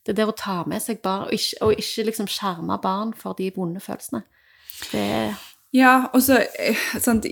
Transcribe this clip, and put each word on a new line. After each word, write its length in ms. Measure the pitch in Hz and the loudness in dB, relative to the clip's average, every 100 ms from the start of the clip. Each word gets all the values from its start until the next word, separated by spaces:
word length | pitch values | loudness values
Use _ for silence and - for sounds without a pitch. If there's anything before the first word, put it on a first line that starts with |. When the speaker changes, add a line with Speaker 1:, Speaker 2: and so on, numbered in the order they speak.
| - | -2
Speaker 1:
det 100 | 202 | 0
der 100 | 214 | 0
å 100 | 220 | -2
ta 280 | 208 180 - | -4 -4 -2
med 160 | 202 | -4
seg 200 | - 220 | -4 -4
barn, 260 | 190 196 - | -2 -2 -2
og 40 | |
ikke, 220 | 220 - - | -2 -2 2
og 120 | 214 208 | 2 2
ikke 280 | - - 220 | 0 -2 -2
liksom 200 | 220 196 | -2 -4
skjerme 540 | - 202 170 170 196 | -2 -4 -2 -2 -2
barn 320 | 190 190 220 | 0 -2 -2
for 200 | 220 190 185 | -6 -8 -4
de 140 | 190 | -4
vonde 280 | 185 175 180 | -2 -4 -4
følelsene, 440 | - - - 240 - _ _ _ - - - | -8 -10 -8 -10 -10 _ _ _ -18 -14 -6
det 440 | 208 202 220 214 202 - - _ | -4 -2 0 -2 -6 -12 -20 _
Speaker 2:
Ja, 340 | 254 262 254 254 | 6 8 6 4
og 60 | 262 | 2
så, 240 | 262 254 - - | 6 4 4 -2
eh, 160 | - 220 - 233 | -2 0 -2 0
sant, 240 | - 220 - | 2 2 0